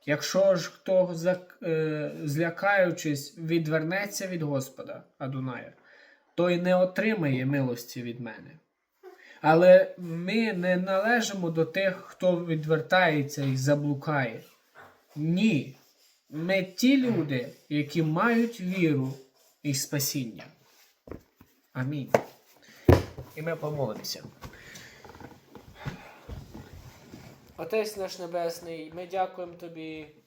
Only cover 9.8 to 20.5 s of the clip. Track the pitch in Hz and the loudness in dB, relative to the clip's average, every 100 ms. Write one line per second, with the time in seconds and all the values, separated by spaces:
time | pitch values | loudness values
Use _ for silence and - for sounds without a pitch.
9.8 | 185 - 175 165 180 220 226 185 180 180 | 10 -2 -8 -6 -2 0 0 0 0 0
10.8 | 185 190 208 240 214 208 170 165 160 190 | 2 0 2 2 0 -2 -4 0 0 2
11.8 | 196 185 - - 185 175 175 160 151 156 | 0 -2 -12 -2 0 0 0 -4 0 -2
12.8 | 151 185 180 151 143 - 139 131 135 147 | 2 4 4 2 -2 -2 -2 0 2 2
13.8 | 147 139 151 151 123 110 - _ _ - | 2 -4 -2 -2 -2 -6 -16 _ _ -20
14.8 | - _ _ - 151 175 220 165 113 - | -20 _ _ -6 0 2 4 2 -2 -14
15.8 | _ _ _ _ _ 151 170 190 185 - | _ _ _ _ _ -8 -2 -2 -2 2
16.8 | 247 277 247 196 147 131 120 - _ 147 | 4 4 4 0 0 -2 -4 -12 _ -4
17.8 | 143 170 156 160 220 226 233 226 180 190 | -2 0 0 2 2 2 0 -2 -6 0
18.8 | 165 139 131 135 - _ _ _ 147 139 | 2 2 -2 -6 -16 _ _ _ -4 -4
19.8 | - 147 135 147 120 92 - | -2 -4 -2 -4 -6 -10 -18